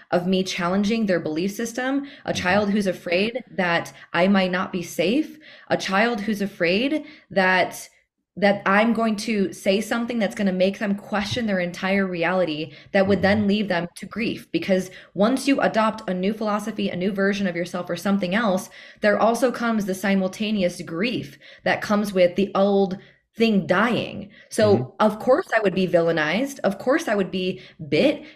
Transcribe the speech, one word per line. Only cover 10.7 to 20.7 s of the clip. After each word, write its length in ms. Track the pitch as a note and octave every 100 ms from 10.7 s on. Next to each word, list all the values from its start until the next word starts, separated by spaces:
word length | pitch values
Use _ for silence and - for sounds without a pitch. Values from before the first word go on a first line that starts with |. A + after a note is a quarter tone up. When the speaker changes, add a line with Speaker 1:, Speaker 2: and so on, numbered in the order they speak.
| G3
Speaker 1:
them 160 | G#3
question 520 | G3+ - G#3 G#3 B3+ A3+
their 120 | F#3+ F3
entire 360 | E3+ F#3 G3 F#3+
reality 680 | F3 E3 F#3 F3 D3+ D#3 - -
that 160 | G3 F#3+
would 140 | F#3+
then 160 | F#3+ G#3+
Speaker 2:
Mm-hmm. 100 | G3+
Speaker 1:
lead 200 | G#3 G3
them 200 | F3 E3+ -
to 100 | F#3+
grief. 340 | G3 A#3 E3 -
Because 380 | E3 E3+ F#3 F3+ - -
once 340 | E3 G#3 C4 C#4
you 120 | C#4
adopt 480 | - A3 A3 G#3+ -
a 60 |
new 200 | F3+ F#3
philosophy, 560 | G#3+ G#3+ G#3 G#3 G#3+ G3+
a 60 | F3
new 140 | F#3
version 360 | G3 G3 G3+ G3
of 80 | E3+
yourself 340 | F3 F3+ F3
or 60 | F3
something 380 | G3+ G3 F#3
else, 340 | G3+ A3+ F#3 - - - -
there 180 | G#3+ G3+
also 320 | G#3 A#3 B3+
comes 360 | A#3+ A#3 A3 G3
the 80 |
simultaneous 840 | F#3+ G3+ G3 F#3 F#3 G#3+ G#3+ F3